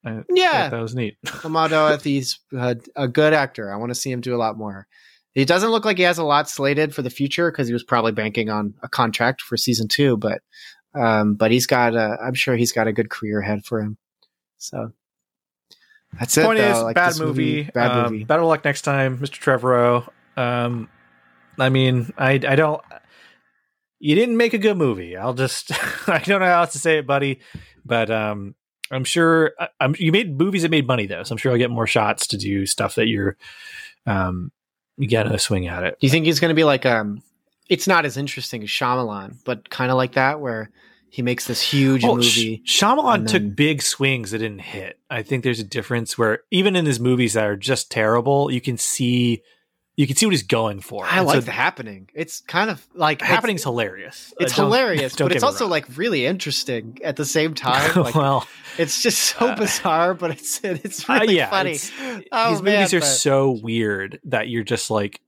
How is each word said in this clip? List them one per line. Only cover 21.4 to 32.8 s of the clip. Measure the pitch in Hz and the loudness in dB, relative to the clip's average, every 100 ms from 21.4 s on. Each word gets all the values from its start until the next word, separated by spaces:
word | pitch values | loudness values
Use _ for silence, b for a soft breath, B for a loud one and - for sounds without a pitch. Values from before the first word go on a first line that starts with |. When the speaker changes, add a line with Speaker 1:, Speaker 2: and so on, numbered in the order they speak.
| _ - | _ 0
Speaker 1:
I | 131 | 2
mean, | 131 131 127 117 - | 4 4 2 -2 0
I, | 131 | 2
I | 135 131 139 | 2 4 4
don't, | 156 151 - - b b b b b b b _ _ _ | 2 0 -8 -20 b b b b b b b _ _ _
you | 147 | 2
didn't | 160 240 226 | 2 4 2
make | 233 | 2
a | 233 | 2
good | 214 190 | 0 2
movie. | 143 98 87 90 | 0 0 -6 -6
I'll | 113 | -4
just, | 123 131 - - | -2 -2 -4 -6
<laughs> | - - - - | -6 -6 -6 0
I | 165 | 0
don't | - 196 | 2 2
know | 185 | 4
how | 175 | 4
else | 165 | 2
to | 143 | 0
say | 165 156 | 2 2
it, | 135 | 2
buddy, | 139 139 131 B B B B | 0 0 -4 B B B B
but, | - 117 110 | -2 0 2
um, | 113 107 104 98 - _ _ - | 0 -2 -6 -10 -16 _ _ -8
I'm | 131 | -6
sure, | 127 170 165 165 156 - | -2 2 4 6 4 0
I, | 170 _ | -10 _
I'm, | 135 156 | 0 2
you | 160 | 2
made | 175 214 135 | 2 0 0
movies | 185 190 | 0 2
that | 165 | 2
made | 160 127 | 2 2
money | 123 101 | -2 -2
though, | 87 | -6
so | - | -6
I'm | 110 | -4
sure | 131 | 0
I'll | 120 | 2
get | 120 | 2
more | 117 110 | 0 0
shots | 120 107 - - | 2 2 0 -4
to | 101 | -4
do | 98 98 | -4 -2
stuff | 98 - | -2 -2